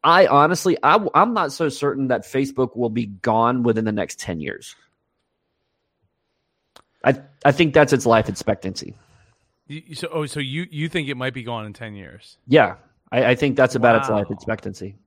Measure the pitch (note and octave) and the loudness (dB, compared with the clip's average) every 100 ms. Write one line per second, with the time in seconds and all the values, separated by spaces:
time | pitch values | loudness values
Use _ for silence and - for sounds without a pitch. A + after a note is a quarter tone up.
0 | D3+ F3 F#3 C#3 D3+ F3+ F#3 D#3+ C3+ G3 | 4 4 6 6 4 2 -2 0 2 2
1 | G3+ D3+ G#3 A3+ D#3+ C3+ D#3+ C3+ C#3+ C3 | 2 2 2 0 -4 -2 -4 -2 -4 -2
2 | C3+ A#2+ - C3+ C#3 C3+ B2+ - A#2+ A2 | -2 -2 -2 -4 -4 -2 -4 -2 -4 -2
3 | A2 G2 - A2 A#2 B2+ A#2+ A2 A2 G#2+ | -6 -6 0 2 2 2 0 0 0 -4
4 | F2+ - - E2+ D2 G1+ - - _ _ | -6 -8 -10 -8 -8 -12 -16 -20 _ _
5 | _ _ _ _ _ _ _ _ _ _ | _ _ _ _ _ _ _ _ _ _
6 | _ _ _ _ _ _ _ _ _ _ | _ _ _ _ _ _ _ _ _ _
7 | B2 C3+ - _ C#3+ C#3 E3 D3+ D3 C3+ | -2 -2 -6 _ 0 2 2 4 4 2
8 | A#2 A2+ G#2+ G2 - G2+ F#2+ F#2 - - | 4 2 2 -6 -4 -4 -6 -10 -14 -20
9 | _ _ _ _ _ _ _ D3+ _ D3+ | _ _ _ _ _ _ _ -18 _ -12
10 | F3 D#3+ D3 D3+ C#3 C#3+ F3+ D3+ D#3+ F3 | -8 -6 -6 -8 -6 -8 -8 -8 -6 -4
11 | C#3 C3 B2+ B2+ A#2 A#2 G#2+ G2+ A2+ G2+ | -6 -6 -6 -8 -10 -10 -10 -14 -16 -16
12 | F#2 E2+ - _ - C#3+ G#2 F2 _ _ | -18 -20 -20 _ 2 4 4 0 _ _
13 | _ B2 A#2+ B2+ D3 C3+ B2+ C3 A#2 A2+ | _ 0 2 2 0 2 2 4 4 4
14 | A#2+ G#2+ G#2 - - A2 G#2+ F#2+ F#2+ G#2 | 2 -2 -2 -8 -6 -8 -8 -12 -14 -16